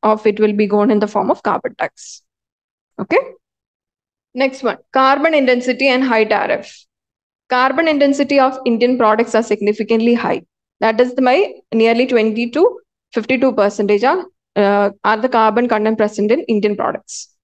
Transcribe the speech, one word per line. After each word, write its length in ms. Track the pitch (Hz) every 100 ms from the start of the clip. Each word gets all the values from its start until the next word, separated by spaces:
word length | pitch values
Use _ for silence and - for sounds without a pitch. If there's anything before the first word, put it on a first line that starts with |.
of 240 | 214 214 214
it 140 | 208
will 140 | 214
be 120 | 208 208
gone 240 | 208 208
in 100 | 208
the 80 | 208
form 220 | 208 202
of 140 | 311
carbon 320 | - - - -
tax. 480 | 151 _ - - _ _ _ _ _ _ _ -
Okay. 200 | 190 381 554 - _ _ _ _ _ _ _ _ _
Next 300 | 247 269 262
one, 140 | 240 - _
carbon 440 | 269 262 277 320 311
intensity 540 | 254 247 247 - 269
and 140 | 254
high 200 | 262 226
tariff. 600 | 214 214 - - - - _ _ _ _ _ _ -
Carbon 380 | 254 262 269 330
intensity 520 | 294 277 277 285 277
of 180 | 262 269 -
Indian 320 | 226 240 254
products 380 | 220 220 233 220
are 80 |
significantly 720 | 220 208 208 208 208 226 233 240
high. 260 | - - - _ _ -
That 200 | 220 220
is 140 | 247
by 400 | 247 254 277 403 - -
nearly 340 | 226 226 233 247
twenty 420 | 240 220 220 233
to 280 | 285 427 480 _ _ _
fifty-two 400 | - 220 254 269
percentage 500 | 262 202 202 208 208
are, 220 | 240 359 - _ _ -
uh, 340 | 202 202 202 196
are 140 | 196 214
the 120 | 240
carbon 380 | 233 220 214 240
content 300 | 220 214 220
present 340 | 208 208 208
in 80 | 254
Indian 340 | - 214 208 202
products. 540 | - - - - - _